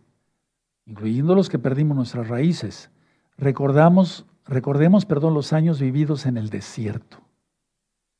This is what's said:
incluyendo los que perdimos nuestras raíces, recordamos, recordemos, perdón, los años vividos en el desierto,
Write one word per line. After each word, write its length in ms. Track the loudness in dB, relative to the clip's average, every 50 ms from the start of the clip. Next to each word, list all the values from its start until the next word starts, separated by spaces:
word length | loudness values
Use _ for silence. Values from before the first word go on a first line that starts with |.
| _ _ _ _ _ _ _ _ _ _ _ _ _ _ _ _ _
incluyendo 500 | -20 -14 -8 -6 -4 -2 0 2 2 4
los 140 | 2 2 0
que 100 | -2 -4
perdimos 380 | -2 -2 -2 0 0 0 0
nuestras 320 | -2 -2 -4 -6 -8 -6 -6
raíces, 600 | -4 0 0 0 0 -2 -6 -12 -12 -14 -20 _ _ _ _ _ _ _ _ _ _
recordamos, 880 | -4 -4 -2 -2 0 0 2 4 6 6 6 6 4 2 2 -2 -12 -20 _ _ _ _
recordemos, 600 | -6 -6 -4 -2 -2 0 2 4 4 4 4 2
perdón, 280 | 2 -2 0 0 0 0
los 180 | 0 -2 0
años 300 | 0 0 2 2 0 0
vividos 440 | -2 -2 0 0 -2 -2 -2 -4 -4
en 120 | -4 -4
el 120 | -4 -6 -6
desierto, 680 | -8 -10 -12 -12 -10 -8 -8 -8 -8 -10 -12 _ -20 -20 _ _ _ _ _ _ _ _ _ _ _ _ _ _ _ _ _ _ _